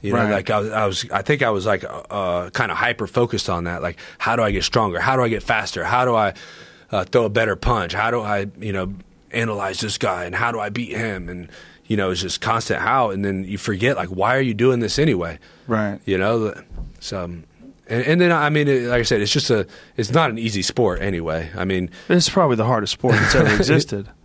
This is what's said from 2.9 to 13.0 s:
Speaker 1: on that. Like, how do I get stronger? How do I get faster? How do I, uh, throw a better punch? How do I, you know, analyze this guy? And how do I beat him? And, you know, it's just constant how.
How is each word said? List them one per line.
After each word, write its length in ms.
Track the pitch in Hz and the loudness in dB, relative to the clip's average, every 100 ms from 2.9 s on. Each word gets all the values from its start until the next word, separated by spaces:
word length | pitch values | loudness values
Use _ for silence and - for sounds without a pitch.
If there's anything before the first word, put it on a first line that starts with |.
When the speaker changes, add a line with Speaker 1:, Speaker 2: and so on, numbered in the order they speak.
| 117 104 - 120 104 - | -2 -4 0 0 0 -2
Speaker 1:
on 140 | 87 85 | -2 -2
that. 160 | 87 | -4
Like, 160 | 87 85 - - | -6 -8 -16 -6
how 180 | - 117 | -2 2
do 80 | |
I 80 | 110 | 2
get 120 | 98 | 0
stronger? 360 | 82 123 107 87 | 0 2 2 0
How 160 | - 131 | 0 2
do 80 | |
I 60 | 120 | 2
get 140 | 110 | -2
faster? 400 | - 113 101 - | 0 -2 0 -4
How 220 | 82 120 127 | 0 2 2
do 100 | 117 | 2
I, 180 | 104 - - - - - - | 2 -2 -16 -20 -20 -20 -6
uh, 120 | 104 90 | -4 0
throw 200 | 120 113 | 2 2
a 40 | |
better 260 | 104 113 95 | 2 0 0
punch? 380 | - 117 87 | 0 0 0
How 180 | 90 110 | -2 -2
do 100 | 120 | -2
I, 260 | 107 101 101 - | -2 -2 -4 -8
you 120 | 107 | -6
know, 200 | 98 92 98 - _ _ | -4 -4 -8 -16 _ _
analyze 480 | 117 113 104 98 95 | -4 -2 -2 -4 -4
this 180 | 110 - | -6 -2
guy? 280 | 104 90 87 | -2 -2 -4
And 100 | 95 | -2
how 160 | 117 | -2
do 80 | 117 | -2
I 100 | 104 | -6
beat 260 | 107 120 101 | -6 -6 -4
him? 320 | 113 95 87 | -4 -6 -8
And, 200 | 90 85 - - - _ | -10 -14 -18 -20 -20 _
you 100 | 107 | 0
know, 140 | 95 | 0
it's 100 | 90 | 0
just 200 | 92 - | -4 -4
constant 380 | - 113 - 92 | 0 0 0 -2
how. 280 | 107 131 | 2 2